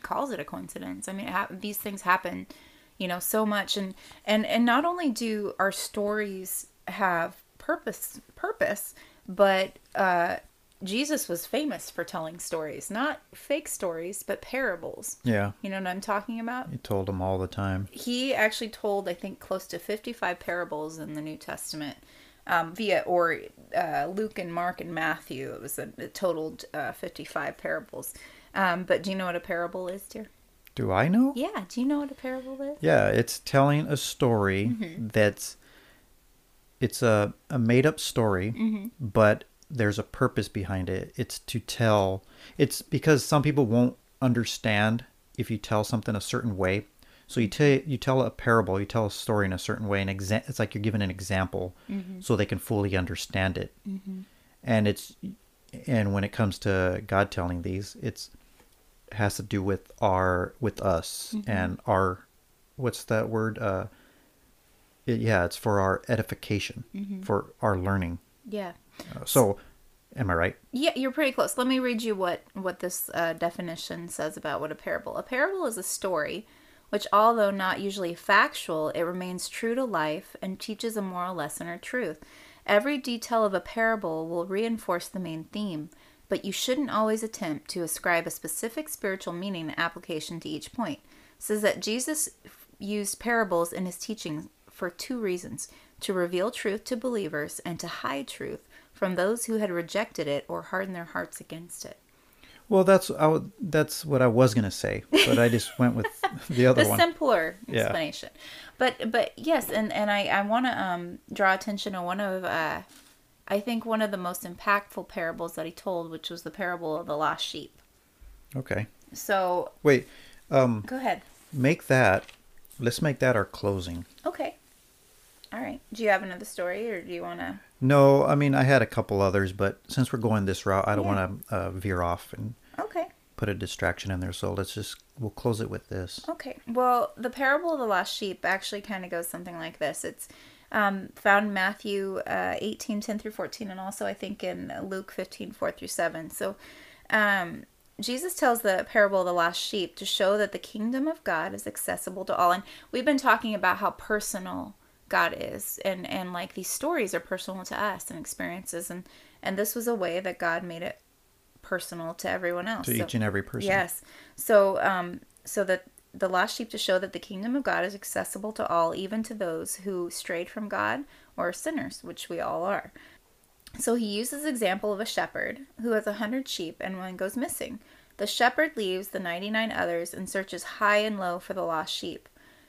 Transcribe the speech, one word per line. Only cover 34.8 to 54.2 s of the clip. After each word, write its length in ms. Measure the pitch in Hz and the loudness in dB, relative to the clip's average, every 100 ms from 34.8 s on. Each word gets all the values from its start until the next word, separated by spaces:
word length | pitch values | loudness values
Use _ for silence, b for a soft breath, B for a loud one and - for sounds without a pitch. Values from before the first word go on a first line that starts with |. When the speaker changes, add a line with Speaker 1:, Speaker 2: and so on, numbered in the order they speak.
| 175 170 107 | -4 -6 -2
Speaker 2:
that's, 500 | 110 104 - - - b b b b b _ _ _ _ _ _ _ | 4 4 2 -8 -14 b b b b b _ _ _ _ _ _ _
it's 220 | 123 - | -2 2
a, 320 | 120 107 104 - _ | 4 6 4 -2 _
a 80 | 139 | 0
made-up 420 | 113 123 147 - | 6 6 6 2
story, 520 | - - 110 95 101 113 | -2 2 4 2 0 0
Speaker 1:
Mm-hmm. 320 | 220 214 208 - | 0 0 -6 -8
Speaker 2:
but 440 | 120 113 107 110 - _ _ | 0 6 6 6 -2 _ _
there's 300 | 135 104 104 | 0 2 2
a 40 | |
purpose 440 | - - 127 - 98 | -4 0 0 2 -2
behind 420 | 107 90 95 90 | -4 -2 -2 -2
it. 240 | 95 - - | -4 -6 -6
It's 220 | 117 - | -6 -6
to 200 | - 117 | -6 -6
tell, 640 | - - 113 104 98 95 B B B - | -6 2 4 6 4 0 B B B 2
it's 240 | 147 - | 2 2
because 440 | - 135 156 143 - | -2 2 6 6 6
some 160 | 151 | 4
people 220 | 143 139 120 | 4 4 4
won't 320 | 117 123 - _ _ | 6 4 2 _ _
understand 800 | 131 120 113 - 113 104 107 117 - _ _ - | 2 4 2 -2 0 4 4 2 -4 _ _ -6
if 140 | 110 | -4
you 60 | 110 | -4
tell 260 | - 107 | 0 0
something 320 | 104 113 113 104 | 2 0 0 -2
a 60 | |
certain 340 | - 123 117 95 | -2 -2 -2 0
way. 300 | 92 101 - _ b b b | 2 2 -2 _ b b b
So 140 | - | 0
you 80 | 107 | 0
te-, 340 | - 147 131 156 | 6 6 6 4
you 120 | 131 | -2
tell 240 | - 131 | 2 2
a 80 | 113 | 2
parable, 500 | - - 113 95 95 | 0 4 6 6 0
you 60 | 101 | 0
tell 220 | 117 104 | 0 0
a 40 | |
story 340 | - - 107 98 | -2 0 2 2
in 60 | |
a 80 | 90 | 0
certain 280 | - 107 107 | -2 -4 0
way, 100 | 98 | 0
and 80 | 98 | 0
exa-, 380 | 98 95 107 - | -2 0 0 0
it's 120 | - | -2
like 140 | 107 | -2
you're 80 | 110 | 0
giving 200 | 107 104 | 0 2
an 100 | 98 | 0
example 640 | 92 95 95 92 98 90 - b | -2 -2 0 0 -2 -4 -8 b
Speaker 1:
Mm-hmm. 300 | 196 180 185 | -6 -6 -10
Speaker 2:
so 140 | - 107 | 0 2
they 100 | 101 | 2
can 140 | 98 | 0
fully 360 | - 107 98 92 | 0 0 2 2
understand 640 | 90 87 - 98 95 92 | 0 -4 -4 0 0 0
it. 160 | 95 - 202 | -6 -8 -10
Speaker 1:
Mm-hmm. 340 | 190 190 190 | -8 -8 -10